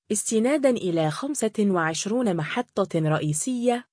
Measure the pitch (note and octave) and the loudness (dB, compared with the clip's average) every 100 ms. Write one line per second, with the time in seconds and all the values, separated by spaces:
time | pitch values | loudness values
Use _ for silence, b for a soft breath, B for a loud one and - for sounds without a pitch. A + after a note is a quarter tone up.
0 | - G#3+ - A3 A#3+ D4+ C4+ A#3+ F#3 E3 | -6 -4 0 2 2 2 2 2 0 0
1 | D#3 D3+ C#4 C#4+ A3 A3 G3+ F3+ D#3+ D#3+ | 0 -2 -6 -2 -2 2 2 2 0 -2
2 | G3 A#3+ A#3+ E3+ D#3 - B3 - F3+ E3 | -2 0 0 0 -2 -4 -4 -2 0 0
3 | D#3 D#3 D3+ D3+ - B3 A#3+ A#3+ - | 2 0 0 -2 -2 -2 0 0 -4